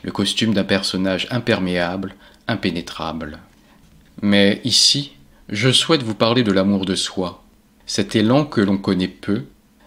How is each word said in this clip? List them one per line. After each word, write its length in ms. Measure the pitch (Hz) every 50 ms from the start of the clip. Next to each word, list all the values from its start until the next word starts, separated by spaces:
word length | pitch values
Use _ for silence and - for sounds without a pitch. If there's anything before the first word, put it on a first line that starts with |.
le 120 | - - -
costume 400 | - 104 98 - - 117 110 104
d'un 100 | 101 92
personnage 640 | 95 101 95 95 - - 92 92 95 95 90 - -
imperméable, 880 | 127 123 117 - 110 98 95 90 90 90 87 85 90 98 95 95 - - - - - _ - -
impénétrable. 920 | 117 98 - 98 82 85 82 - - - 78 82 78 80 78 76 78 78 - - _ _ _ _ _ _ _ - - - _ _ - -
Mais 400 | - 101 101 101 101 101 107 - -
ici, 480 | - - - - - - 139 143 143 - - - _ _ - - -
je 240 | 107 104 113 135 120
souhaite 300 | 131 - - 165 156 123
vous 120 | 110 107
parler 280 | 101 117 113 117 127 123
de 100 | 107 95
l'amour 320 | 95 95 98 101 98 95
de 100 | 92 95
soi, 480 | - - - - - 92 87 85 - - _ _ _ _ _ _ _ _
cet 300 | - - - 101 - -
élan 300 | 117 107 110 123 143 151
que 160 | 143 - 123
l'on 160 | 101 95 98 95
connaît 320 | 98 101 95 90 92 -
peu, 340 | - - - - 101 113 135 - _ _ _ _ _ _ _